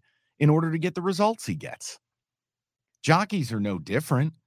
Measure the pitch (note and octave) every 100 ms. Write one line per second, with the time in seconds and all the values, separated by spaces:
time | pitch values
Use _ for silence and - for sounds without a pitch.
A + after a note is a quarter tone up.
0 | _ _ _ - D3 D#3 E3 D#3+ F3 F3+
1 | F3+ F3+ G#3 A3+ - D#3+ - - - -
2 | _ _ _ _ _ _ _ _ _ _
3 | - E3+ G3+ G3+ A#2+ A2 G2+ F#2 D#2 A#2
4 | D3+ B2+ D#3 -